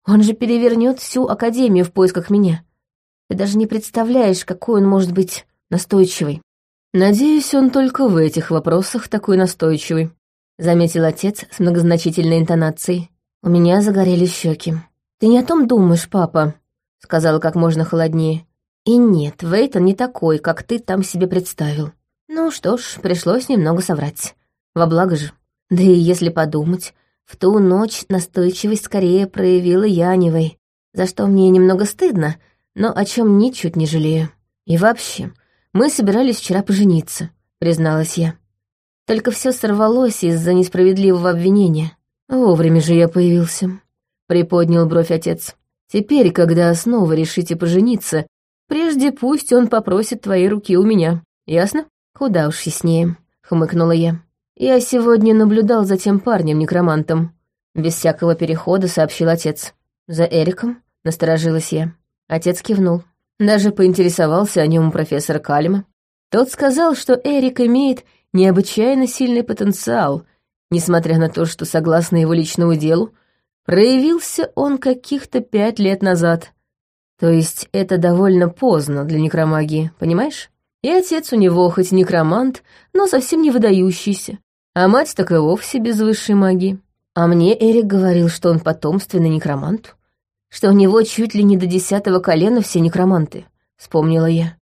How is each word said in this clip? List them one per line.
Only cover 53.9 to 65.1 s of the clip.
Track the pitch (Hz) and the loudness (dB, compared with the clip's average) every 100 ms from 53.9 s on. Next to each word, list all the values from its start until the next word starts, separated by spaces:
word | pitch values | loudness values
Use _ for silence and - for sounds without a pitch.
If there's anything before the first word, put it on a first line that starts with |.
я. | 165 165 165 - _ _ - | 2 0 -2 -10 _ _ -6
Я | 254 254 | 0 2
сегодня | 247 247 233 233 220 | 2 0 2 4 4
наблюдал | 220 214 214 208 233 | 4 4 2 2 2
за | 196 190 | 2 0
тем | 202 196 | 0 0
парнем-некромантом. | 220 214 160 151 156 175 175 156 151 160 165 - _ _ _ | 0 0 0 -2 0 0 0 0 -2 -2 -4 -8 _ _ _
Без | - 160 | -6 -4
всякого | 165 170 156 170 | -2 -2 0 0
перехода | 170 165 160 - 190 185 | 0 -2 -4 -2 -2 0
сообщил | 175 156 - 165 | -2 -2 0 -2
отец. | 165 160 151 - - _ _ - | 0 -2 -8 -12 -20 _ _ -10
«За | 160 | -4
Эриком?» — | 170 170 160 180 233 240 _ _ | 0 0 -2 -2 -6 -8 _ _
насторожилась | 160 160 160 160 165 160 160 | -8 -4 -2 0 0 -2 -4
я. | 160 160 - _ _ - | -6 -6 -10 _ _ -8
Отец | 165 175 175 | -6 -4 -4
кивнул. | - 208 185 175 - _ _ - | -2 0 0 -2 -6 _ _ -2
Даже | 208 214 202 | 0 2 0
поинтересовался | 202 185 185 175 175 160 165 202 180 | 2 2 2 0 0 0 0 0 0
о | 156 | 0
нем | 165 160 | 2 0
у | |
профессора | 156 156 | -2 -4